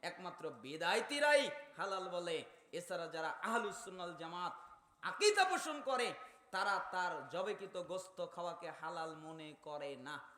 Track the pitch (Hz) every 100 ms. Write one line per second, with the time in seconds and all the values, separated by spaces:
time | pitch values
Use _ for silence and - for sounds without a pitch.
0 | 175 180 180 170 156 127 120 156 170 214
1 | 233 285 294 294 240 - - - 196 190
2 | 185 175 175 160 127 - - 170 170 175
3 | 165 160 160 - 208 233 208 185 - 185
4 | 175 160 165 175 175 - - - _ _
5 | 180 - 415 415 370 359 320 294 262 262
6 | 233 - - - - 190 202 196 - 185
7 | 180 156 135 160 190 196 190 185 175 185
8 | 185 - 170 180 170 165 170 143 156 170
9 | 160 156 156 160 156 147 151 147 143 135
10 | 131 147 -